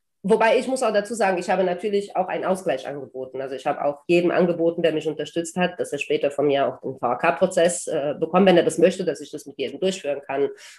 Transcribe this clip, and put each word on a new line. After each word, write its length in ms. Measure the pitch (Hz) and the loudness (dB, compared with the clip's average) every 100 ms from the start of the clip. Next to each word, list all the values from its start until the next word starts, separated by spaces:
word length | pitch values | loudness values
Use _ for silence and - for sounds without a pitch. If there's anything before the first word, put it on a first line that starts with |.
| _ _ | _ _
Wobei 340 | 185 220 226 233 | 0 4 4 4
ich 120 | 240 | 2
muss 160 | 262 | 0
auch 80 | 233 | 0
dazu 220 | 208 202 | 0 -2
sagen, 220 | 226 196 175 | -2 0 0
ich 140 | 180 | 0
habe 140 | 185 | 0
natürlich 500 | 185 175 214 202 196 | 0 -2 -2 -2 -2
auch 140 | - 185 | -4 -2
einen 160 | 165 | -2
Ausgleich 420 | 147 185 170 131 - | -2 -2 -2 -4 -4
angeboten. 560 | 143 127 131 131 131 | -10 -12 -12 -10 -10
Also 140 | 135 131 | -8 -6
ich 100 | 147 | -4
habe 180 | 139 | -2
auch 180 | 143 143 - | -2 -4 2
jedem 240 | 175 175 | 2 4
angeboten, 520 | - 180 170 165 170 | 4 2 2 0 2
der 100 | 170 | 0
mich 160 | 151 151 | 0 -2
unterstützt 480 | 151 151 170 170 185 | -4 -6 -6 -6 -2
hat, 240 | 180 180 | -2 -2
dass 120 | - | -6
er 60 | 143 | -6
später 320 | - 147 143 | -2 0 0
von 160 | - 147 | 0 2
mir 220 | 139 127 | 2 0
auch 120 | 135 | -2
den 160 | 123 135 | -10 -4
V 180 | 123 123 | -4 0
K 140 | 160 | 0
Prozess, 560 | 175 185 180 170 175 - | 2 0 2 2 0 -4
äh, 260 | 165 143 - | -4 -4 -4
bekommt, 280 | 160 180 196 | 0 4 6
wenn 100 | 175 | 6
er 60 | |
das 160 | 147 151 | 4 4
möchte, 260 | 175 190 | 2 2
dass 160 | 185 139 | -4 -6
ich 120 | 143 | -10
das 140 | 147 143 | -14 -14
mit 120 | 135 | -8
jedem 220 | 123 135 | -8 -4
durchführen 420 | 190 185 143 139 - | -4 -2 -6 -6 -6
kann 220 | 139 139 - - | -2 -2 -4 -18